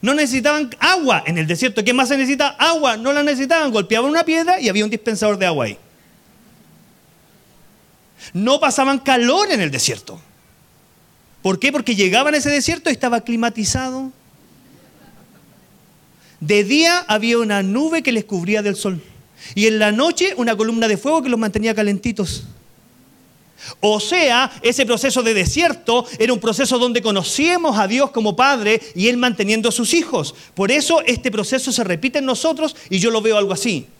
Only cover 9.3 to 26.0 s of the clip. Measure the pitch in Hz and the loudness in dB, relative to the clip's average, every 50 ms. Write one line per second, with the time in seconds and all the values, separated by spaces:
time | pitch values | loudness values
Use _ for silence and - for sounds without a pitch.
9.3 | 277 370 415 403 359 233 185 156 139 127 - - 117 101 - - - 165 - _ | 2 2 2 2 0 0 0 -2 -2 -2 -2 -2 -4 -6 -10 -18 -20 -20 -20 _
10.3 | _ _ _ _ _ _ _ _ _ _ _ _ _ _ _ _ _ _ _ _ | _ _ _ _ _ _ _ _ _ _ _ _ _ _ _ _ _ _ _ _
11.3 | _ _ - 190 190 180 - 269 277 302 226 - 240 196 202 185 180 233 277 294 | _ _ -4 -2 -2 0 -2 -2 0 0 -2 -2 0 2 2 2 2 2 2 2
12.3 | 302 302 247 294 285 294 247 - 330 339 - 339 269 - - 247 233 233 226 - | 0 0 0 0 0 0 0 0 -4 -2 -2 -2 -2 0 0 -2 -2 -2 -2 -2
13.3 | 233 233 226 233 233 226 214 185 - 262 254 262 254 262 269 262 254 _ _ _ | -4 -2 -2 -2 -2 -2 -4 -2 -2 -4 -4 -6 -6 -8 -8 -10 -12 _ _ _
14.3 | _ _ _ _ _ - _ _ - - - - _ - - - - - - _ | _ _ _ _ _ -20 _ _ -20 -20 -20 -20 _ -20 -20 -20 -20 -20 -20 _
15.3 | _ - _ _ _ _ _ _ _ _ _ _ _ _ _ _ _ _ _ - | _ -20 _ _ _ _ _ _ _ _ _ _ _ _ _ _ _ _ _ -20
16.3 | _ _ - 151 208 208 208 196 254 302 320 330 349 359 359 - 214 214 214 233 | _ _ -2 0 2 2 2 4 2 4 4 4 2 2 0 0 -2 0 0 2
17.3 | 233 233 233 214 208 202 196 190 196 240 294 320 320 330 262 - 240 220 202 - | 0 0 2 0 0 0 0 0 0 0 -2 0 -2 -2 -2 0 -2 -2 -4 -4
18.3 | 202 180 170 175 214 214 208 202 196 196 - 208 185 165 - - - - - _ | -6 -6 -2 -2 -2 -2 -2 -2 -4 -4 -4 -4 -6 -6 -10 -14 -20 -20 -20 _
19.3 | _ _ - - - 196 208 220 220 220 214 208 208 220 277 339 339 349 359 381 | _ _ -20 -10 -4 2 2 2 4 4 2 2 2 2 2 0 2 0 0 -2
20.3 | 392 370 247 240 220 196 220 220 226 226 226 220 214 190 - 277 311 320 254 269 | 0 -2 -2 -2 0 0 0 -2 0 0 0 0 0 0 0 0 0 0 0 0
21.3 | 240 220 226 214 180 214 214 226 196 214 214 202 202 196 - 240 220 - 202 160 | -2 0 -2 -2 -2 -2 -2 -2 0 0 0 0 -2 -2 -4 -6 -4 -4 -4 -4
22.3 | - - - - - - _ _ - _ _ _ _ _ _ _ _ _ _ _ | -4 -10 -10 -14 -18 -20 _ _ -20 _ _ _ _ _ _ _ _ _ _ _
23.3 | _ _ _ _ _ _ - - - _ - 208 214 214 208 - 349 359 330 277 | _ _ _ _ _ _ -18 -18 -14 _ 0 2 2 2 0 0 0 2 4 4
24.3 | 233 240 269 247 - - - 226 240 - 269 220 240 214 - 269 214 262 240 226 | 4 2 2 0 -4 -2 0 0 2 2 2 2 2 0 0 0 0 2 2 2
25.3 | 226 202 180 - - 285 339 339 277 - - - 233 247 | 2 2 0 0 0 2 0 0 0 -2 -2 0 0 0